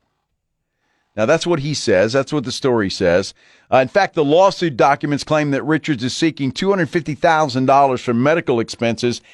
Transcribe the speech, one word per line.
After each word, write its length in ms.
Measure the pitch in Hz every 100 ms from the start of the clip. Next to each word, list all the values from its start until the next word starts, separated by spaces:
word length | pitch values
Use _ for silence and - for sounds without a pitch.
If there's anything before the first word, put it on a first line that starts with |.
| _ _ _ _ _ _ _ _ _ _ _ 104
Now, 100 | 110
that's 220 | 160 170
what 100 | 165
he 160 | 147
says. 380 | 139 - 92 110
That's 200 | 135 131
what 120 | 151
the 80 | 127
story 380 | - 135 120 95
says. 440 | - 90 90 98 - _ _ _
Uh, 60 | 127
in 100 | 131
fact, 260 | 196 190
the 100 | 165
lawsuit 520 | 143 165 190 - 170 113
documents 480 | 147 143 147 143
claim 260 | - 151 147
that 140 | 135
Richards 400 | 123 156 - 123
is 120 | 123 -
seeking 360 | 165 - 135
two 180 | - 190
hundred 200 | 196 151
fifty 240 | 180 156
thousand 520 | 135 170 156 156 127 131
dollars 340 | 139 139 123
for 140 | -
medical 460 | 117 139 170 - 117
expenses 600 | 107 - 117 110 120 117 -